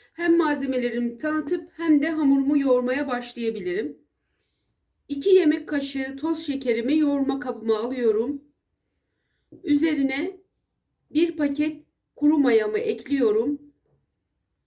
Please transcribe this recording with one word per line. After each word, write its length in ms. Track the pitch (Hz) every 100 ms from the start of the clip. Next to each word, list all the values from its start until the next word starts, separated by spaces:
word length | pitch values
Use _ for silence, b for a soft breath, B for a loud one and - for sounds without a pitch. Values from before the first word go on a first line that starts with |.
| b
Hem 240 | - 339 339
malzemelerimi 800 | 311 277 262 254 240 233 240 -
tanıtıp 540 | - 311 285 349 - -
hem 260 | 330 302
de 80 | 311
hamurumu 480 | 311 285 277 269 294
yoğurmaya 500 | 269 254 247 262 285
başlayabilirim. 920 | 240 240 - 226 202 180 180 285 285 _ _ _ _ _ _ _ _ _ _ -
İki 220 | 277 370
yemek 380 | 381 320 320 -
kaşığı 480 | 294 277 269 269 269
toz 300 | 320 311 -
şekerimi 520 | 262 254 226 233 311
yoğurma 420 | 294 285 269 269
kabıma 380 | 254 220 220 220
alıyorum. 680 | 233 254 240 214 247 294 - _ _ _ _ _ _ _ _ _ _ -
Üzerine 720 | - 285 330 285 269 262 370 - _ _ _ _ _ _ _
bir 260 | 277 339 311
paket 460 | 294 277 311 302 - _ _ -
kuru 220 | 294 311
mayamı 400 | 269 220 214 214
ekliyorum. 840 | - - - 277 226 214 254 294 - _ _ _ _ _ _ _ _ _